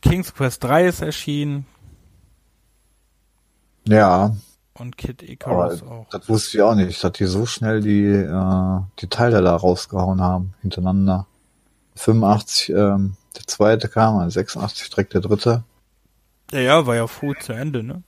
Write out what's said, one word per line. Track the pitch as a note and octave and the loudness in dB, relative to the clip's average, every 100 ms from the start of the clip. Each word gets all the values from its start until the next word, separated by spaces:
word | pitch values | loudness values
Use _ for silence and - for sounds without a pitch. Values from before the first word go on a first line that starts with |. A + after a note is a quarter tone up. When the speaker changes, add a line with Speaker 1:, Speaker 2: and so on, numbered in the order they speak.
Speaker 1:
King's | - F3 F3+ | 2 0 -2
Quest | - C3+ - | -4 -4 -2
drei | B2 D3+ F3+ | 0 4 2
ist | E3+ | 0
erschienen. | D#3 - - D3 D3 C#3+ C3+ _ - _ _ _ _ _ _ _ _ _ _ _ _ _ _ _ _ _ _ _ - | -8 -8 -6 -4 -4 -6 -10 _ -20 _ _ _ _ _ _ _ _ _ _ _ _ _ _ _ _ _ _ _ 2
Speaker 2:
Ja. | G#2+ G2+ F2+ G#2 G#2 - _ _ - | 6 6 4 2 -2 -10 _ _ -18
Speaker 1:
Und | A#2+ - | -18 -12
Kid | - B2+ | -12 -12
Icarus | - B2 - F3+ F3 E3+ | -18 -16 -4 0 0 -4
Speaker 2:
Aber | - | -12
Speaker 1:
auch. | A#2 A2 | -18 -14
Speaker 2:
das | G2 - | -14 -2
wusste | A2 - G#2 | -2 0 2
ich | |
auch | G#2 | 4
nicht, | A2 F#2 F2 | 4 0 -2
dass | F#2+ | -4
die | - F#2+ | -2 -2
so | F#2 A#2+ | -2 -4
schnell | - A2 A2 | -4 -2 -2
die, | G#2 G#2 G2+ | 2 2 4
äh, | G2+ F2 F2+ F#2+ F#2 F#2 F#2 F#2+ - | 2 0 -2 0 0 0 -2 -6 -12
die | F#2 | -10
Teile | - A#2+ A2 | 0 2 4
da | F2+ | 4
rausgehauen | E2+ F#2 F2+ - F#2+ F#2 F#2+ | 2 2 0 -2 -4 -2 0
haben, | F2+ F2+ F#2 - | 0 -2 -6 -8
hintereinander. | F#2+ F2+ F2+ G2 F#2+ F#2 G2 _ _ _ _ _ _ | -8 -4 -2 0 2 0 -4 _ _ _ _ _ _
Fünfundachtzig, | - - A2+ G2+ G#2 - - - | -6 2 2 4 2 0 -6 -2
ähm, | D#2 G2+ G2 G2 F#2+ _ - | 2 2 2 -2 -6 _ -20
der | - | -14
zweite | - G#2+ A2 A2 | 2 4 4 0
kam, | - A2 G#2+ | 0 2 2
also | F2 | 0
sechsundachtzig | F#2 G2 - G2+ - - | -4 -6 -6 -8 -10 -8
direkt | - G2+ | -4 -2
der | G2+ | -2
dritte. | G2 G#2 A#2+ A#2 A2+ _ _ _ _ _ _ _ _ | 0 0 2 0 -2 _ _ _ _ _ _ _ _
Speaker 1:
Ja, | C#3 | -2
ja, | B2+ D#3 C3+ | 2 4 4
war | A#2 | 0
ja | A#2 | -2
früh | - D3 C#3 | -6 -8 -8
zu | - | -10
Ende, | A2+ D3 C3 | -8 -6 -6
ne? | A2+ F3 | -8 -12